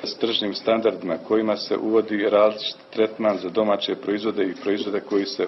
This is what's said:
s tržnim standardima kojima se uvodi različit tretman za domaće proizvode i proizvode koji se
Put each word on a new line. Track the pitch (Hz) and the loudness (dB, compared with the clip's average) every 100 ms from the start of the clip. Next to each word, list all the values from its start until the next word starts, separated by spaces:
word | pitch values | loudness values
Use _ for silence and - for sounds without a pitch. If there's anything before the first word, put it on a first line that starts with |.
s | - | -8
tržnim | - 113 113 104 | -4 -2 -2 -4
standardima | 92 - 113 110 95 92 82 - | -4 0 2 2 0 -4 -6 0
kojima | 110 110 101 | 0 2 -2
se | - 104 | -2 -2
uvodi | 110 110 107 104 104 | 2 2 2 0 4
različit | 101 107 107 - - - | 6 6 2 -6 -10 -6
tretman | - 110 - 110 95 | 0 0 2 0 0
za | 92 | 0
domaće | 92 107 101 - | 0 2 2 0
proizvode | 92 95 104 110 104 | -4 -2 -2 -2 0
i | 98 87 | -2 -2
proizvode | - 101 104 98 | -2 -2 -2 -4
koji | - 101 | 0 0
se | 98 - | 0 -2